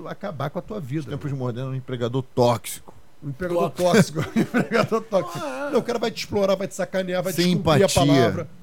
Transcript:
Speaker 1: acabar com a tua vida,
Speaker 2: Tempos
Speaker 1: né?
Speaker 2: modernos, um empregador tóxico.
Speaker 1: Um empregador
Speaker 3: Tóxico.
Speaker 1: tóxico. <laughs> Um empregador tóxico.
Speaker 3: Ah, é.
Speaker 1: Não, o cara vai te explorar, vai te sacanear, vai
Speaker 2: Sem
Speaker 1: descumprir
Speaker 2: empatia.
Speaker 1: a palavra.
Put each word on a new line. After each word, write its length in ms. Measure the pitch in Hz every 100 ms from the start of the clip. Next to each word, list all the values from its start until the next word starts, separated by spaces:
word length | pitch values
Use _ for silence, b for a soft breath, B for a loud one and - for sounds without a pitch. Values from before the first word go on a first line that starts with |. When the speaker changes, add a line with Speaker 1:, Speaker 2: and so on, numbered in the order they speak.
| 160
Speaker 1:
acabar 420 | - 202 139 147
com 80 | 180
a 20 |
tua 160 | - 214
vida, 280 | 123 156 131
Speaker 2:
Tempos 200 | 143 147
Speaker 1:
né? 60 | 139
Speaker 2:
modernos, 360 | 123 117 131
um 20 | 131
empregador 460 | 127 127 120 131 -
tóxico. 600 | - 120 113 - - - - - -
Speaker 1:
Um 60 | 143
empregador 400 | 131 180 170 170
Speaker 3:
Tóxico. 520 | 151 175 208 - 156
Speaker 1:
tóxico. 140 | - 226
<laughs> 0 |
Um 40 | - 240
empregador 420 | - 226 - 220
tóxico. 420 | 220 190 - - 302
Speaker 3:
Ah, 220 | 262 285
é. 20 |
Speaker 1:
Não, 80 | 269
o 40 |
cara 140 | - 226
vai 140 | 233
te 60 | -
explorar, 380 | - 208 196 190
vai 120 | 190
te 80 | -
sacanear, 480 | 180 190 185 180
vai 80 | 180
Speaker 2:
Sem 140 | 170 175
Speaker 1:
descumprir 320 | 180 170 143
Speaker 2:
empatia. 260 | 185 185
Speaker 1:
a 20 | 143
palavra. 440 | 139 113 95 - -